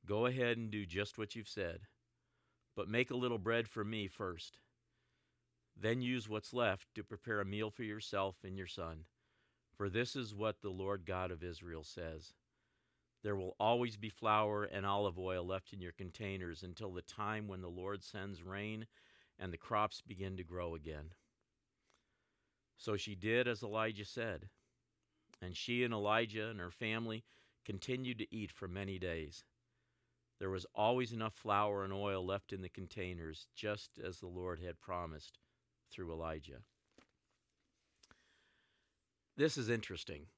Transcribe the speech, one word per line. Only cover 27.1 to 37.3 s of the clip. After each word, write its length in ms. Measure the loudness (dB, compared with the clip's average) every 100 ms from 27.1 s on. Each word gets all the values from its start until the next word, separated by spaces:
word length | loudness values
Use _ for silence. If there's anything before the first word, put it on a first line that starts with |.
| -4 -8 -20 _ _
continued 540 | -8 -6 -2 -2 -2 -4
to 160 | -4
eat 180 | -4 -6
for 160 | -6 -6
many 300 | -4 -4 -2
days. 460 | -2 -2 -4 -10 -18 _ _ _ _ _ _ _ _ _
There 120 | -2
was 160 | -2 -2
always 380 | 4 6 6 2
enough 220 | 0 -2
flour 480 | -2 4 6 6 4
and 100 | 0
oil 320 | 0 2 2
left 280 | 2 0 -2
in 100 | -8
the 60 | -6
containers, 800 | -8 -8 -4 -4 -2 -6 -8 -12
just 440 | -4 -2 -2 -6 -8
as 200 | -8 -6
the 80 | -8
Lord 340 | -4 -4 -4
had 200 | -6 -8
promised 580 | -4 -2 -2 -6 -12 -20 _ _ _ _ _
through 220 | -8 -6
Elijah. 500 | -2 -2 -4 -6 -16 -18 _ _ -20 -20 _ _